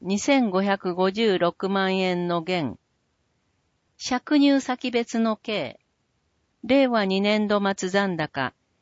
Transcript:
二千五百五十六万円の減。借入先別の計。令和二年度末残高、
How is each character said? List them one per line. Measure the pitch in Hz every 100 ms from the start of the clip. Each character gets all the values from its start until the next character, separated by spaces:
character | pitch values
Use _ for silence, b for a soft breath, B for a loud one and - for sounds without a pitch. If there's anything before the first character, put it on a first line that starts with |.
二 | 180 202
千 | - 277 233
五 | 185
百 | 196 196 190
五 | 175 185
十 | 196 226 180
六 | 175 - 190
万 | 196 190 190
円 | 185 180 175
の | 170
減。 | 160 180 139 - _ _ _ _ _ _ _ _ _ _ _ -
借 | - 254 - 302
入 | 285 277
先 | - 247 254
別 | 240 233 226
の | 226 214
計。 | - 208 131 - _ _ _ _ _ _ _ _
令 | 226 269 262
和 | 233
二 | 196 190
年 | 202 214 208
度 | 208
末 | 202 196 185
残 | 196 196 170
高、 | 151 - 127 - _ _